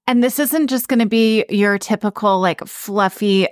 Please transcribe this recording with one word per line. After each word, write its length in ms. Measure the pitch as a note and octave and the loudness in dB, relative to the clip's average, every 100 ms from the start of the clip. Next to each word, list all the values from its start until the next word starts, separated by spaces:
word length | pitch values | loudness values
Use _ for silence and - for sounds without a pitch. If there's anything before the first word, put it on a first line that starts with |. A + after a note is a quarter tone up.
| - | -2
And 160 | B3 B3 | 0 0
this 140 | B3 | 0
isn't 300 | C#4+ D#4 D4 | -2 0 -2
just 200 | C4 - | -2 0
gonna 160 | B3 A3+ | 0 2
be 400 | A3+ A3+ A3 - | 2 2 2 0
your 260 | G#3 G3+ G3+ | 0 2 0
typical, 640 | - G#3 G#3 G3 G#3 F#3+ | -2 -4 -4 -2 0 2
like, 260 | F#3 E3 - | 0 -2 -8
fluffy 800 | - - G3+ G3 - G#3 F#3+ F#3+ | -14 -6 -2 -2 0 0 2 2